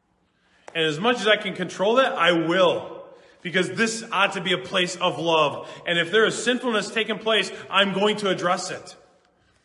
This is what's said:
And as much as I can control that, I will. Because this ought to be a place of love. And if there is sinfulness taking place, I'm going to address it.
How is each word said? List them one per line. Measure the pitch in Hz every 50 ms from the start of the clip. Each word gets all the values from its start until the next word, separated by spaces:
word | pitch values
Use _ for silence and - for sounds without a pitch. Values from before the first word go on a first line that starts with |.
| _ _ _ _ _ _ _ _ _ _ _ _ _ - -
And | 165 160
as | 160 151 147
much | 196 240 247 214
as | 196 214
I | 214 208
can | 214 196 175
control | - 180 170 - - 190 208 233
that, | 254 262 247
I | 175 180 170 170 175
will. | 165 160 160 175 190 185 170 135 113 98 - - - - - - - - _ _ _
Because | - 185 151 185 180 -
this | - 143 226 214 - - - -
ought | - 180 196 202 196
to | 196
be | 170 185
a | 175 170
place | - - 196 190 180 175 - -
of | 180 180 160 147
love. | 160 170 165 160 151 143 - - - - - - -
And | - 175 170
if | 165 165
there | 180 220 220
is | 196 - - -
sinfulness | 233 247 240 254 254 226 208 - 214
taking | - 233 220 214 220 190
place, | - 220 226 208 190 - - - - -
I'm | - 190 202 202 185
going | 190 202 214 214 214
to | 208 196
address | 180 - 170 175 185 185 - -
it. | 151 110 - - - - _ _ _ _ _ _ _ _ _ _ _ _